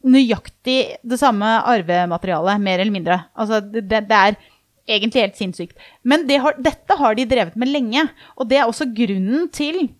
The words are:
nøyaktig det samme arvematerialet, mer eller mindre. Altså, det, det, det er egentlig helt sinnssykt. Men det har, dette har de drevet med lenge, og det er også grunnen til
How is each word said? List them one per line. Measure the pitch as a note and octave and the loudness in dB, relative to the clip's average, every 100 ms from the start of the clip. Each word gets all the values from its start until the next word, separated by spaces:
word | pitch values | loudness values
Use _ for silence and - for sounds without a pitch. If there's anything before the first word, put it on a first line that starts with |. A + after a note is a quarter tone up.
nøyaktig | C4 C4 B3 G#3 - _ - C4 - - | 6 4 4 0 -6 _ -2 -2 -2 -6
det | A#3 B3 | -6 0
samme | C#4 G#3+ G#3+ A3+ | 2 2 2 0
arvematerialet, | - A#3 E3+ F3 F3 E3+ F#3+ E3 F3 G#3 | 2 0 2 0 0 -4 -2 -2 0 0
mer | G3 F3+ | 0 0
eller | G3+ | 0
mindre. | G3 E3 F3+ F3+ | -2 -2 -2 -2
Altså, | - G#3+ A3 | -8 -2 -2
det, | G3+ A3 G3 | -2 -8 -2
det, | A3 G#3 | -2 2
det | G#3+ | 4
er | G3 G#3 _ _ _ _ - | 4 0 _ _ _ _ -4
egentlig | G#3+ G#3+ B3 | -2 0 0
helt | G3+ - | 0 -2
sinnssykt. | G3 E3+ E3+ - - _ | -10 -8 -14 -14 -20 _
Men | A#3+ D4+ C#4+ | 0 0 2
det | C#4 | 2
har, | C4 C#4+ | 2 0
dette | C#4 - _ | -4 -4 _
har | C4+ C4+ G#3+ | 0 2 0
de | B3+ | 0
drevet | B3+ F3 A3 | 0 0 -4
med | B3 | -4
lenge, | C#4+ A#3 B3 D#4 - - | -2 -2 -2 -2 -4 -20
og | - B3 | -10 0
det | C4+ | 2
er | A#3 | 2
også | A3+ C4+ | -2 -6
grunnen | A3 A#3 G3 F#3+ C4+ F4 | -2 -2 -2 -2 -2 -4
til | - D4 F4 D4+ | -4 -4 -2 -4